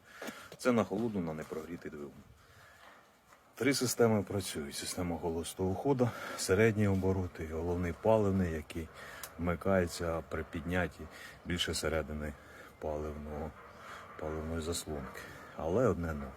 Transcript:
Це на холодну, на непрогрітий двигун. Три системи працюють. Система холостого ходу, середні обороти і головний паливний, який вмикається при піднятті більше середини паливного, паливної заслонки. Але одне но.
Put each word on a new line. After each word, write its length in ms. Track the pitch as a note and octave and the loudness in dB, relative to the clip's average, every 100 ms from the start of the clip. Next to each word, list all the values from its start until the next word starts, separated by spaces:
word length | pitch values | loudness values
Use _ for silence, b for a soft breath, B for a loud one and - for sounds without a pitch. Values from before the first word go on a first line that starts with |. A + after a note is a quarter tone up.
| B B B B B - | B B B B B -2
Це 140 | B2+ | 4
на 120 | A#2+ | 4
холодну, 380 | G2 G2+ A#2 G2+ | 4 2 0 0
на 120 | E2 | -2
непрогрітий 580 | D#2 D2+ D2+ D#2 F2 - | -4 -6 -6 -6 -8 -8
двигун. 320 | D2 C#2+ C2 - - B B B B B B B B _ - _ - | -10 -12 -14 -20 -20 B B B B B B B B _ -20 _ 0
Три 180 | B2 | 2
системи 500 | C3+ A#2+ - A#2 A2 | 4 2 6 6 6
працюють. 520 | F#2+ G2+ F#2 F2 C#2+ - | 2 -2 -2 -4 -6 -6
Система 420 | F2 - F2 E2 | -6 -2 -2 0
холостого 580 | F2 E2 D#2+ - F#2 F#2+ | -2 -2 -4 -2 0 2
ходу, 340 | C#3 C3+ B2 B B B | 2 4 2 B B B
середні 500 | - F#2+ A2+ G#2+ G#2 | 2 6 6 6 4
обороти 560 | F#2+ F#2 F#2+ F2+ - | 4 4 2 0 -4
і 100 | D#2+ | -6
головний 400 | D#2+ E2+ F2 F2+ D#2+ | -2 0 0 0 2
паливний, 520 | G#2+ A2 G2+ F#2+ F2 | 4 6 6 4 2
який 340 | D#2+ - E2 D#2+ B B B B - | 0 -4 -6 -8 B B B B -4
вмикається 840 | E2+ E2+ G2 F#2+ E2+ - E2+ E2 - | 0 0 4 4 4 0 -2 -2 -4
при 160 | D#2 D#2 | -6 -4
піднятті 520 | E2+ D#2+ F2+ E2 - D#2 B B B - | -6 0 0 0 -4 -14 B B B -4
більше 280 | F2 - | -2 0
середини 600 | D#2 D#2+ D#2 D2 D2+ D2+ - B B B - | 0 0 0 -2 -4 -6 -8 B B B -8
паливного, 720 | D#2 D2+ D2+ D2 D2+ D2+ D#2+ - - B B B B - | -4 -2 -4 -6 -8 -6 -8 -10 -18 B B B B -8
паливної 420 | D#2 D#2 D#2 E2 | -6 -4 -4 -4
заслонки. 600 | D#2 E2+ - D2+ B1+ - B B B - | -2 -4 -4 -6 -8 -12 B B B -4
Але 300 | D#2 G2 B2 | 0 4 4
одне 260 | E2 E2+ | 2 0
но. 140 | D2 C2+ | -4 -6